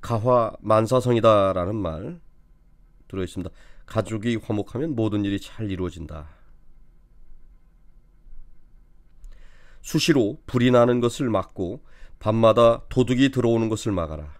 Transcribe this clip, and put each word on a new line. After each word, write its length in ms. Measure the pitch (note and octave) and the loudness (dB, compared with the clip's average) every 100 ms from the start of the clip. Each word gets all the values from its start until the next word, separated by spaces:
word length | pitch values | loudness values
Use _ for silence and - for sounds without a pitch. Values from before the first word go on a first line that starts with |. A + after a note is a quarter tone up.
가화 500 | - A#2 A#2 B2 A2+ - | -4 -2 2 2 2 -6
만사성이다라는 1120 | G#2 A2 A2 B2+ B2 A#2+ A2+ G#2+ G2 F#2 F2 | 2 2 4 2 2 4 6 6 4 0 -2
말 460 | A2 F2+ D#2+ A2 F3 - - _ _ _ _ _ _ - | -4 -6 -6 -12 -14 -20 -20 _ _ _ _ _ _ -12
들어있습니다. 420 | F#2+ F#2 - E2+ - - - - | -8 -6 -8 -10 -14 -20 -20 -6
가족이 500 | A2 G#2+ A2 A2+ A2+ | -4 -2 -4 -2 -4
화목하면 560 | - G#2+ G2 B2 D#3+ | -2 -4 -4 -6 -4
모든 300 | A#2+ A2 G#2 | -2 0 0
일이 160 | G2+ G2 | -2 -4
잘 320 | - - G#2+ | -6 -10 -8
이루어진다. 560 | F#2 F2+ E2 D2+ D#2+ D2+ - - - - - - - _ - - - - - _ _ - - _ _ - - - - - - - - - - - - - - - - | -4 -6 -8 -14 -14 -16 -20 -20 -20 -20 -20 -20 -20 _ -20 -20 -20 -20 -20 _ _ -20 -20 _ _ -16 -16 -14 -18 -20 -20 -20 -20 -20 -20 -20 -20 -20 -20 -20 -20
수시로 600 | - D#3+ D#3+ C#3+ G#2 C3+ - | -4 -2 0 0 -2 -4 -6
불이 240 | B2 B2 | 0 4
나는 280 | B2 A#2+ B2 | 4 4 2
것을 300 | A#2 - C3 | 0 -2 -2
막고 560 | G2+ - - F2+ B2 - - - - | -2 -4 -8 -8 -8 -16 -20 -20 -6
밤마다 640 | G#2+ A2+ A2+ A2 A#2 A#2 - | -2 4 4 6 6 4 -2
도둑이 400 | B2+ B2+ B2+ C3+ | 0 2 4 2
들어오는 380 | C3 A#2 A#2 A2+ | 2 2 2 0
것을 240 | G#2+ A#2 | -2 -2
막아라. 400 | F#2+ D#2+ D#2 D2 - | -2 -4 -8 -12 -18